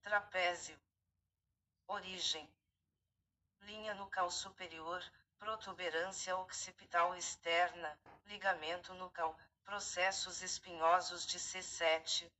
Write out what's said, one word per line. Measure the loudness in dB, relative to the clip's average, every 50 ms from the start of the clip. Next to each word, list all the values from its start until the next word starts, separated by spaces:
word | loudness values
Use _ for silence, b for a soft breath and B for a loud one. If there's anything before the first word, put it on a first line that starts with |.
Trapézio. | _ 2 2 2 2 2 0 4 4 4 2 2 -4 -10 -12 -16 _ _ _ _ _ _ _ _ _ _ _ _ _ _ _ _ _ _ _ _ _ -6
Origem. | -6 -4 -4 -4 -4 -2 0 0 0 -2 -6 -12 _ _ _ _ _ _ _ _ _ _ _ _ _ _ _ _ _ _ _ _ _ _
Linha | -14 -10 -8 -6 -4 -4 -4
nucal | -4 -6 -4 0 2 2 2
superior, | 2 -2 -6 -6 -8 -10 -10 -10 -8 -8 -4 -4 -4 -4 -4 -8 b b b b _ _
protuberância | -4 -4 -4 -4 -4 -8 -8 -4 -2 0 0 0 -2 -2 -2 -6 -2 0 0 -2
occipital | -2 -4 -6 -8 -8 -8 -10 _ -18 0 4 4 6 6 4
externa, | 0 -4 -6 -6 -4 0 2 6 6 6 6 4 -2 -6 -6 -6 -8 _ -20 -20 -20 _
ligamento | -12 -12 -2 0 0 0 0 0 -4 -4 -4 -4 -10 -10
nucal, | -10 -10 -10 -6 -2 -2 -2 -2 B B B _ _ _
processos | -8 -6 -4 -4 -4 0 2 2 2 2 2 -4 -4 -6 -6 -4
espinhosos | -4 -4 -6 -6 -8 -4 4 8 8 8 8 6 2 -4 -6 -4
de | -4 -4 -4
C | -4 -6 -6 -6 -6
sete | -6 -4 2 4 4 4 4 2 0 -2 -2 -2 -6 _ _